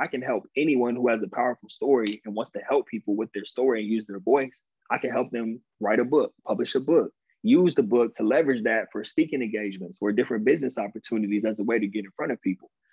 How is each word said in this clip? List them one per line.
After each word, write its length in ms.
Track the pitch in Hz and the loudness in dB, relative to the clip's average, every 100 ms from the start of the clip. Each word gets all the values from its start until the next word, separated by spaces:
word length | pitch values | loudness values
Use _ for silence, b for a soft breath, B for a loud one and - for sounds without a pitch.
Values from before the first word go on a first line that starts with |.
I 60 | 131 | -4
can 120 | 131 | -6
help 220 | 131 113 - - | -4 -4 -4 -2
anyone 400 | 156 131 120 120 | 2 2 2 0
who 100 | 123 | 0
has 160 | 113 | 0
a 60 | 98 | -2
powerful 400 | 107 123 120 - | -2 -2 -4 -10
story 520 | - 127 131 107 104 | -6 2 2 2 -4
and 100 | 107 | -8
wants 160 | 104 123 | -8 -6
to 80 | - - | -8 -2
help 200 | 139 - | 0 0
people 260 | 110 - | -6 -2
with 160 | 104 113 | -2 -2
their 120 | 101 | -8
story 360 | 101 - 131 113 | -10 -2 0 0
and 80 | 107 | 0
use 160 | 110 107 | -2 -4
their 120 | 98 | -6
voice. 420 | 101 139 131 - _ _ - | 2 2 2 -8 _ _ -6
I 80 | 123 | -4
can 120 | 131 | -2
help 200 | 123 123 | -2 -2
them 300 | 117 113 117 _ - | -4 -6 -8 _ -6
write 220 | 104 113 | 0 2
a 40 | |
book, 300 | 123 147 - _ | 2 2 0 _
publish 300 | - 107 120 | -6 -4 -2
a 60 | 135 | -2
book, 320 | 135 165 104 - _ _ | 2 2 2 -4 _ _
use 340 | 107 151 180 - | 4 6 6 2
the 80 | |
book 280 | 110 120 - - | 2 4 2 0
to 80 | |
leverage 400 | 113 143 151 123 | 0 2 2 2
that 240 | 110 110 98 | 0 0 -2
for 140 | 104 | -8
speaking 360 | - - 160 139 | -6 -2 0 0
engagements 580 | 113 107 104 95 90 - | -4 -4 -4 -6 -12 -4
or 100 | 104 | -2
different 340 | 104 120 113 | 0 0 0
business 340 | 110 160 131 - | 2 2 0 -4
opportunities 640 | 101 110 - 113 101 104 | -6 -8 -6 -4 0 0
as 160 | 107 107 | -2 -2
a 40 | |
way 140 | 104 113 | -2 0
to 80 | 101 | -2
get 180 | 104 | -4
in 60 | 98 - | -8 -6
front 160 | 165 | -6
of 100 | - | -4
people. 280 | 98 - - _ b | -4 -4 -8 _ b